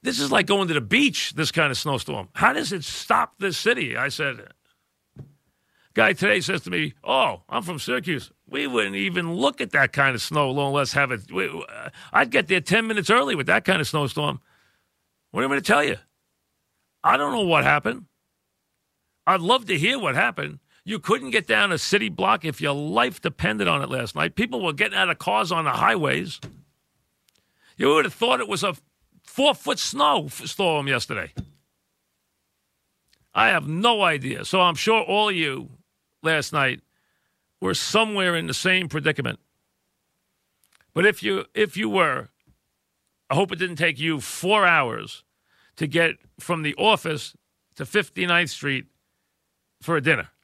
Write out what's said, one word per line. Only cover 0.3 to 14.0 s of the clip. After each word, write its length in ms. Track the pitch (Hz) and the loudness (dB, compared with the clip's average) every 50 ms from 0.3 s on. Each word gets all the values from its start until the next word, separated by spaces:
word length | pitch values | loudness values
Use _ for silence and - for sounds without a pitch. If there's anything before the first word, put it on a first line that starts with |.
like 160 | 269 220 180 | 2 2 2
going 220 | 147 202 202 196 175 | 4 2 0 2 0
to 60 | 160 | 0
the 60 | 147 | -2
beach, 520 | 120 101 - 240 285 269 175 - - - - | -2 0 2 2 2 2 2 0 -6 -6 -4
this 160 | - 160 147 | -4 -4 -2
kind 200 | - 165 160 143 | 0 0 0 0
of 60 | 131 | 0
snowstorm. 520 | - - 151 139 120 - - 135 110 92 - _ | -2 -4 -4 -4 -4 -4 -6 -8 -8 -8 -10 _
How 180 | - - 226 269 | 2 2 2 2
does 200 | 294 - 165 190 | 2 -4 -4 -6
it 120 | 180 143 | -8 -8
stop 540 | - - - - - 226 180 - - _ _ | -10 -10 -12 -2 0 2 2 2 -2 _ _
this 200 | 190 196 170 - | -4 -4 -4 0
city?" 380 | - 214 247 262 180 123 120 | 0 0 0 0 -2 -4 -4
I 120 | 117 127 139 | -4 -4 -4
said, 440 | 131 - 151 143 127 113 101 - - _ _ _ _ _ _ _ _ _ _ _ _ - - - _ _ _ _ _ _ _ _ _ _ _ _ _ | -4 -4 -4 -6 -6 -8 -14 -20 -20 _ _ _ _ _ _ _ _ _ _ _ _ -20 -20 -20 _ _ _ _ _ _ _ _ _ _ _ _ _
guy 180 | - 110 110 - | 4 4 4 4
today 280 | - - 202 208 185 | 2 2 2 2 2
says 200 | - 151 190 175 - | 0 -2 -4 -6 -6
to 80 | 180 | -4
me, 240 | 180 175 156 147 - _ _ | -4 -4 -4 -4 -8 _ _
"Oh, 400 | - 254 - 240 160 104 85 _ _ | -2 2 2 2 2 0 -4 _ _
I'm 140 | - - 208 | -6 -6 -6
from 160 | 170 180 147 | -6 -8 -8
Syracuse. 520 | - - 240 254 175 160 165 127 - - _ _ _ _ | -6 -4 -4 -4 -4 -4 -6 -6 -8 -12 _ _ _ _
We 180 | - 269 294 | -6 -6 -6
wouldn't 280 | 277 254 233 208 196 196 | -2 0 0 0 0 -2
even 400 | 196 196 196 175 180 170 165 170 | -2 -4 -2 -2 -4 -4 -4 -4
look 260 | 185 247 285 285 - | 0 0 -2 0 -2
at 120 | 262 196 - | -10 -2 2
that 200 | 151 135 127 - | 2 2 2 2
kind 220 | 143 139 135 127 | 2 0 2 0
of 80 | 113 - | -2 -6
snow, 300 | - 156 151 147 135 127 | -4 0 0 0 0 0
let 140 | 143 143 | -2 -2
alone 200 | 139 139 143 139 | 0 0 0 0
have 240 | 120 - 143 143 131 | 0 0 0 0 0
it. 220 | 127 107 98 - - | -2 -6 -8 -8 -4
We, 160 | - 190 151 | -4 -4 -4
uh, 420 | 143 165 - - - - - - - - - - - | -4 -8 -12 -12 -14 -14 -14 -14 -16 -18 -20 -2 0
I'd 180 | - 285 240 | 0 0 2
get 160 | - 269 202 | 2 0 0
there 140 | 151 185 180 | 2 0 -2
ten 260 | 156 - 180 226 226 | 0 2 0 2 2
minutes 240 | 220 220 208 175 - | 0 -2 -4 2 4
early 240 | 214 240 277 277 233 | 4 4 4 2 0
with 120 | 156 131 - | -2 0 2
that 160 | 180 220 - | 2 2 2
kind 160 | - 190 175 | 2 0 2
of 80 | 147 - | 0 -2
snowstorm." 520 | - 156 | -2 -2